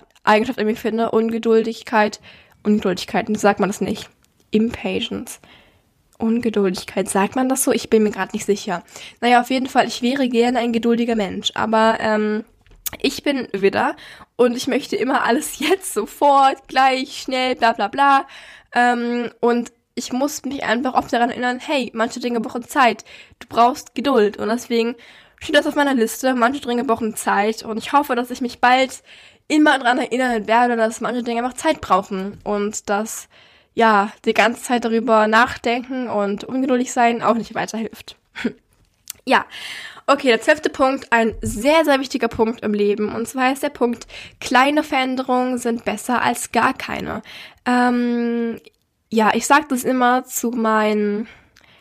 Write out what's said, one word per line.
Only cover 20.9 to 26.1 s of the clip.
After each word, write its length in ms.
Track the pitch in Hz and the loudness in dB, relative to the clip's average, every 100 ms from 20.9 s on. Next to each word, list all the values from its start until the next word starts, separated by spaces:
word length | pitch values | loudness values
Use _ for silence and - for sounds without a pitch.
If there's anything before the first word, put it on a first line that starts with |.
oft 180 | - - | -2 0
daran 180 | 240 240 | 0 0
erinnern, 280 | 226 247 247 | -2 -4 -4
hey, 320 | - 294 226 | -4 -2 -2
manche 260 | 226 233 240 | -2 -4 -4
Dinge 200 | 240 240 | -4 -4
brauchen 280 | 233 254 240 | -4 -8 -4
Zeit, 360 | 294 247 220 - - - - | 2 2 2 -8 -20 -20 -20
du 80 | - | -4
brauchst 460 | 220 233 285 - | 2 2 2 -8
Geduld 420 | - 254 240 208 208 | -4 0 2 2 0
und 120 | 208 | -4
deswegen 460 | 233 - 233 233 - - - _ _ | -4 -2 0 0 -4 -14 -20 _ _
steht 160 | - 294 | 0 2
das 100 | 320 | 2
auf 80 | |
meiner 200 | 294 285 | 2 2
Liste, 400 | 269 220 | 2 0